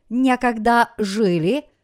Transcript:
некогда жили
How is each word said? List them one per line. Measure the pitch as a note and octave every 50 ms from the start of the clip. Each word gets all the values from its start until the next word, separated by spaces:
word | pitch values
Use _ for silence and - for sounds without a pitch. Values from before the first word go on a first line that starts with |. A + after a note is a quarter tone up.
| _ -
некогда | A3 B3 C4 C4 B3 B3 - B3 A#3 A3+ G#3+ A#3+ A#3+ A#3 A3+ - - -
жили | G#3+ G3 F#3+ A3 A3+ F#3 F3 E3+ D#3 F3+ B3 D4 D4 _ _ _